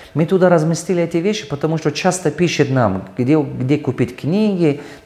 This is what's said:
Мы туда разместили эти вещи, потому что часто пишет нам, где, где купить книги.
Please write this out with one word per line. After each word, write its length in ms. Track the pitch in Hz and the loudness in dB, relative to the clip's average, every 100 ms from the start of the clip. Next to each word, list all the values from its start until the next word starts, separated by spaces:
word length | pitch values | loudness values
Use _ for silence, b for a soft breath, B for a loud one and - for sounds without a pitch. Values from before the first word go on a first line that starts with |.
| B | B
Мы 140 | 143 165 | -2 2
туда 240 | 190 180 | 4 4
разместили 520 | 170 156 160 - 175 | 4 2 -2 -2 -2
эти 140 | 165 170 | 0 0
вещи, 320 | 180 214 - | -2 -4 -6
потому 300 | 139 156 160 | -4 -2 -2
что 120 | 156 | -2
часто 400 | 147 185 180 156 | 0 0 0 -2
пишет 400 | 147 175 - 131 | 0 0 2 2
нам, 380 | 131 110 95 - - | 2 2 0 -6 -2
где, 240 | 123 156 | 2 2
где 380 | 135 127 127 151 | 0 -2 -2 0
купить 420 | 151 131 123 - | -2 -2 -2 -4
книги. 600 | 131 190 214 185 165 139 B B | -2 0 0 2 0 0 B B